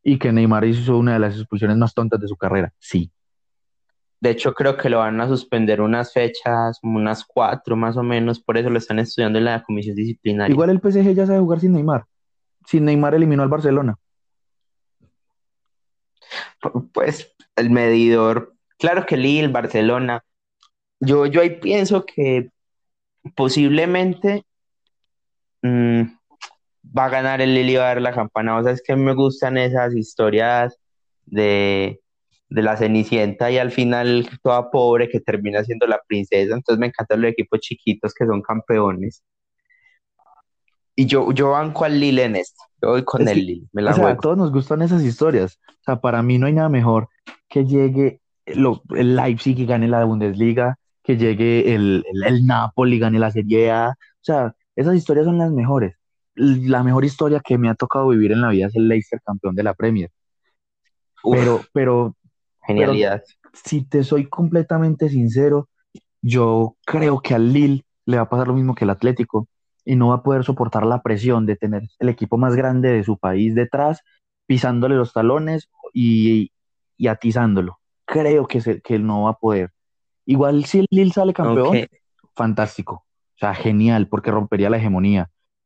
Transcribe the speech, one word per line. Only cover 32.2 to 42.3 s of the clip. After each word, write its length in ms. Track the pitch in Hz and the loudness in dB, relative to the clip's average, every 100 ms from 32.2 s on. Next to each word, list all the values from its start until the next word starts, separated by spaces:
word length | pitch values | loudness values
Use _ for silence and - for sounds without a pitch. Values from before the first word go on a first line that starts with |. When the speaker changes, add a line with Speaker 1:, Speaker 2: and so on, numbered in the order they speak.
| _ _ _ | _ _ _
Speaker 2:
de 120 | 113 | -2
la 160 | 107 107 | -2 0
Cenicienta 720 | 110 110 107 117 104 101 120 | 0 0 0 0 -2 -2 -2
y 80 | 127 | 0
al 140 | 123 | -2
final 580 | 127 123 120 120 120 120 - | -2 0 0 0 0 -2 -4
toda 260 | 131 123 123 | 0 0 0
pobre 400 | 135 120 120 120 | 0 2 2 2
que 100 | 113 | -2
termina 440 | - 104 104 104 | -4 -4 -2 -4
siendo 240 | 110 110 117 | -4 -2 -2
la 120 | 107 - | -2 -2
princesa. 460 | 104 98 101 98 117 | -6 0 0 0 -2
Entonces 240 | 123 113 | -2 0
me 80 | 120 | 0
encantan 340 | - 113 110 | -4 -2 0
los 100 | 113 | 0
equipos 280 | 113 107 110 | -2 -4 -4
chiquitos 520 | - - - 104 107 | -6 -6 -4 -4 -6
que 120 | - 117 | -2 -2
son 160 | 101 | -2
campeones. 840 | - 110 - 113 101 90 95 - _ _ _ _ _ _ _ _ _ _ _ _ _ _ _ _ _ - | -4 -6 -2 0 0 -2 -8 -12 _ _ _ _ _ _ _ _ _ _ _ _ _ _ _ _ _ -2
Y 100 | 131 | 0
yo, 260 | 135 - | 2 0
yo 200 | 139 139 | 0 0
banco 340 | 143 156 151 156 | 0 -2 -4 0
al 140 | 147 | 2
Lille 260 | 143 131 | 2 2
en 100 | 123 | 0